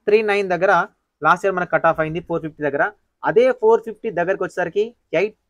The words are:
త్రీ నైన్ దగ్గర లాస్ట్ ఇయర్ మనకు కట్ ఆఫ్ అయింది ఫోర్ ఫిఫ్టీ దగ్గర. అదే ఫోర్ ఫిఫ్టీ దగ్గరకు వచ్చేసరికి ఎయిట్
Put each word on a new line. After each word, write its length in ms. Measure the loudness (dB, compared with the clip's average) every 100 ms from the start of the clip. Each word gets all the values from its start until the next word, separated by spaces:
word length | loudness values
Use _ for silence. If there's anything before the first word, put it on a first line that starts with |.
| 2
త్రీ 140 | 2 2
నైన్ 160 | -2 0
దగ్గర 180 | 0 2 2 0 _ _ -2
లాస్ట్ 220 | 0 2 0
ఇయర్ 100 | -2
మనకు 120 | -2 0
కట్ 120 | 2
ఆఫ్ 80 | 0
అయింది 200 | -2 -6 -6
ఫోర్ 120 | -6 -6
ఫిఫ్టీ 160 | -6 -4
దగ్గర. 160 | -2 -4 -6 _ _
అదే 240 | 0 2 2 2
ఫోర్ 200 | 2 2 0
ఫిఫ్టీ 220 | -10 -6 -4
దగ్గరకు 240 | -2 -2 -4
వచ్చేసరికి 380 | -4 -4 -2 -4 -6 -6 -2
ఎయిట్ 180 | -2 -4